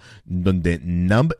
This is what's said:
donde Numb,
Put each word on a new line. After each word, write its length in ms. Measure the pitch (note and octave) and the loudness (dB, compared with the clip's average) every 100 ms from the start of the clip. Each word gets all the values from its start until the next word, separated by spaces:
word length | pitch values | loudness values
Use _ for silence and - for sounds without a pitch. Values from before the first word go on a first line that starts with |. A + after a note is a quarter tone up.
| - - | -8 -20
donde 540 | - F2+ F#2 F#2 E2+ E2 | -8 -2 0 2 0 -2
Numb, 540 | F2 F2 F2+ A2 D#3+ - | -2 -2 2 2 0 -2